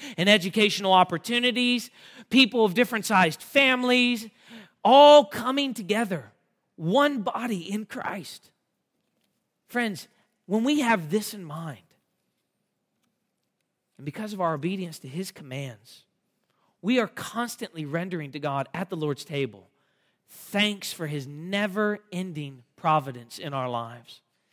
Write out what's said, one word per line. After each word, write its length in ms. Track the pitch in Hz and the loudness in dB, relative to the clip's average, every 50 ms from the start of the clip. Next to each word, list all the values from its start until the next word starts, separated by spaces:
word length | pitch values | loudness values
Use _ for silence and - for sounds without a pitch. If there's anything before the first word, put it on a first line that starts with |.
| - 285 226 | -16 -12 -6
and 120 | - 170 196 | 0 4 4
educational 640 | 208 214 165 190 - 220 214 214 - - 202 190 185 | 4 4 4 0 0 2 2 2 0 0 2 4 6
opportunities, 960 | 185 180 180 175 160 - - 240 240 240 247 233 247 247 247 247 240 - - _ - - - - - 233 - | 6 6 6 2 -6 -4 -2 -2 0 0 0 0 0 0 0 0 -2 -4 -8 _ -20 -20 -20 -20 -20 -8 2
people 360 | - 262 262 208 - 247 220 | 4 6 6 6 4 2 2
of 100 | 208 170 | 2 4
different 320 | 190 247 - 247 220 196 | 2 0 0 0 -6 -2
sized 360 | - 220 190 185 165 151 - - | 2 4 4 4 4 2 -4 -8
families, 840 | - - 285 277 262 254 247 247 247 247 247 247 240 240 220 226 220 _ _ _ - 233 226 202 - _ _ - | -2 2 2 4 4 2 2 2 2 2 4 4 2 0 -2 -6 -12 _ _ _ -20 -20 -20 -20 -20 _ _ 2
all 400 | 202 247 277 294 294 294 294 - | 6 8 10 12 12 12 10 8
coming 500 | 294 - - 220 240 269 277 285 269 233 | 6 -2 -6 -4 -2 -2 -2 -2 -4 -4
together, 580 | - 208 170 202 214 233 190 185 156 123 - _ _ _ _ _ _ _ _ _ | -6 -4 -4 -2 -2 -2 -4 -4 -8 -8 -12 _ _ _ _ _ _ _ _ _
one 460 | - 165 165 190 269 285 294 285 262 196 | -8 -4 0 2 4 4 2 2 -2 -6
body 480 | - - 226 233 240 226 180 165 - | -6 -6 -6 -6 -4 -6 -6 -6 -6
in 160 | 196 214 220 | -8 -8 -8
Christ. 640 | - - 262 - - - 202 151 - - - _ _ _ _ _ _ _ _ _ _ _ _ _ _ _ _ _ _ _ _ _ _ _ _ _ | -10 -12 -10 -10 -8 -8 -10 -12 -14 -18 -20 _ _ _ _ _ _ _ _ _ _ _ _ _ _ _ _ _ _ _ _ _ _ _ _ _
Friends, 400 | - - 240 240 220 196 147 - _ _ _ _ _ _ _ _ | -8 -4 -4 -4 -4 -4 -8 -12 _ _ _ _ _ _ _ _
when 180 | - 185 220 226 | -2 -2 0 2
we 160 | 269 302 294 | 2 2 2
have 300 | 277 233 226 202 160 147 | 2 2 2 0 0 0
this 240 | 165 214 208 - - | -2 -2 -2 -4 -12
in 100 | 208 180 | -12 -14
mind, 360 | 156 147 160 165 160 135 107 _ _ _ _ _ _ _ _ _ _ _ _ _ _ _ _ _ _ _ _ _ _ _ _ _ _ _ _ _ _ _ _ _ _ _ _ _ _ _ _ _ _ _ - | -12 -12 -10 -10 -10 -12 -14 _ _ _ _ _ _ _ _ _ _ _ _ _ _ _ _ _ _ _ _ _ _ _ _ _ _ _ _ _ _ _ _ _ _ _ _ _ _ _ _ _ _ _ -14
and 60 | 135 | -12
because 280 | 151 - - 214 214 214 | -12 -10 -10 -10 -8 -6
of 80 | 190 | -2
our 140 | 180 165 160 | -2 -2 -2
obedience 440 | 143 135 175 196 190 185 170 156 - | -2 -4 -4 -4 -4 -8 -10 -12 -14
to 80 | - 131 | -16 -12
his 220 | 131 170 190 185 | -10 -10 -10 -10
commands, 720 | - - 151 135 127 139 139 131 117 101 107 - - - _ _ _ _ _ _ _ _ _ _ _ _ _ _ _ _ | -12 -16 -16 -12 -10 -10 -10 -10 -12 -16 _ -20 -20 -20 _ _ _ _ _ _ _ _ _ _ _ _ _ _ _ _
we 180 | - 185 254 254 | -4 0 0 0
are 100 | 226 180 | 0 -2
constantly 760 | - - - - - 226 240 240 - - 233 196 - 165 156 | -4 -10 -12 -10 -6 -6 -6 -6 -6 -10 -12 -12 -10 -10 -8
rendering 480 | 143 143 165 175 190 175 170 151 139 131 | -6 -4 -6 -6 -6 -8 -8 -8 -10 -10
to 60 | 151 | -8
God 300 | 143 147 139 139 139 - - | -6 -4 -4 -4 -4 -6 -6
at 160 | 165 190 185 | -8 -8 -6
the 80 | 190 | -6
Lord's 280 | 165 151 151 143 - - | -4 -4 -4 -4 -4 -8
table 420 | - 156 143 139 123 104 101 90 _ _ _ _ _ _ _ _ _ _ _ _ _ - | -8 -4 -4 -4 -4 -6 -12 -20 _ _ _ _ _ _ _ _ _ _ _ _ _ -20
thanks 600 | - - - - 202 208 208 208 196 - - - | -20 -14 -6 -2 0 0 0 -2 -6 -10 -12 -10
for 160 | - 170 147 | -8 -8 -6
his 180 | 151 147 135 | -6 -6 -8
never-ending 1400 | 127 143 147 160 180 196 202 208 208 185 208 214 208 208 202 _ - - 175 185 190 165 151 147 139 135 127 120 _ _ | -10 -12 -14 -10 -6 -4 -2 -2 -2 -2 -2 -2 -2 -2 -6 _ -10 -8 -8 -8 -8 -8 -10 -10 -12 -14 -18 -20 _ _
providence 600 | _ - 165 156 156 139 139 127 123 120 120 - - | _ 0 2 2 2 0 -2 -10 -14 -14 -18 -16 -12
in 140 | 180 151 143 | -10 -8 -6
our 160 | 135 127 127 | -6 -6 -4
lives, 540 | 120 117 117 117 117 123 120 - - - _ _ _ _ _ _ | -4 -6 -6 -8 -12 -18 -20 -20 -20 -20 _ _ _ _ _ _